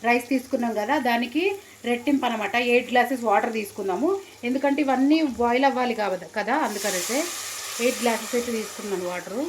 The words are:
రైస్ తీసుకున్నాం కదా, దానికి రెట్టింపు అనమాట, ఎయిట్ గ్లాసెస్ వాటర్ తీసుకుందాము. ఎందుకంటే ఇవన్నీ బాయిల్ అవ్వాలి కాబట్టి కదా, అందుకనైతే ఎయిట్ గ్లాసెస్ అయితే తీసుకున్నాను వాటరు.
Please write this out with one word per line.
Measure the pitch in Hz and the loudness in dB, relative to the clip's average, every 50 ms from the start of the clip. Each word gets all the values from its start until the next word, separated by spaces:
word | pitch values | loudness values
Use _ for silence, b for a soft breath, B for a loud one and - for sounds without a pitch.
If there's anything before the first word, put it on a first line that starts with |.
| 214 | 4
రైస్ | 233 240 254 254 - 277 | 2 2 2 2 0 0
తీసుకున్నాం | 254 - - - - 240 233 220 208 | -2 0 -2 -2 -2 -2 -2 -2 -2
కదా, | 208 220 285 302 247 247 | 0 0 0 0 2 2
దానికి | 233 233 247 240 - 302 359 403 392 392 B B B B - 233 | 2 2 0 -2 -2 0 0 0 -2 -2 B B B B -2 -2
రెట్టింపు | 240 240 - 294 294 262 262 | -2 0 2 0 2 2 2
అనమాట, | 240 233 220 208 196 - 240 254 240 240 | 0 -2 -2 -4 0 0 0 2 4 2
ఎయిట్ | 247 240 - | 2 2 4
గ్లాసెస్ | 240 247 233 240 269 240 233 220 | 4 4 4 4 0 -2 2 4
వాటర్ | 202 214 214 240 220 226 | 4 4 2 2 -2 -4
తీసుకుందాము. | 208 196 - - 196 190 180 196 262 349 392 392 B B B B - | -4 -6 -8 -6 -4 -2 -2 0 2 0 0 0 B B B B -4
ఎందుకంటే | 240 262 262 294 277 277 285 302 | -2 -2 0 2 2 2 2 2
ఇవన్నీ | 262 262 254 262 277 311 320 320 277 226 - | 2 2 4 4 4 4 4 2 0 0 0
బాయిల్ | 240 240 240 254 277 277 | 0 2 4 4 4 4
అవ్వాలి | 240 247 254 240 220 214 208 | 4 2 0 0 0 0 0
కాబట్టి | 196 185 175 170 160 - | -2 -2 -4 -6 -8 -6
కదా, | 214 196 208 254 311 294 | -4 -2 0 0 0 0
అందుకనైతే | 220 214 202 202 208 190 180 175 190 226 285 339 339 - - - - - - - - - - 233 | -2 -2 -2 -2 -2 -2 -2 -2 -2 -2 -2 -2 -2 -6 -8 -10 -10 -10 -10 -10 -10 -6 0 0
ఎయిట్ | 254 226 208 226 | 0 0 2 0
గ్లాసెస్ | 240 226 220 226 - - | 0 0 0 -4 -2 -2
అయితే | 240 240 247 233 220 | -2 -2 -2 -4 -4
తీసుకున్నాను | 214 196 - - 202 208 196 180 180 175 | -4 -6 -10 -10 -6 -4 -4 -2 -2 -4
వాటరు. | 180 180 175 180 190 233 302 | -4 -6 -8 -6 -4 -4 -4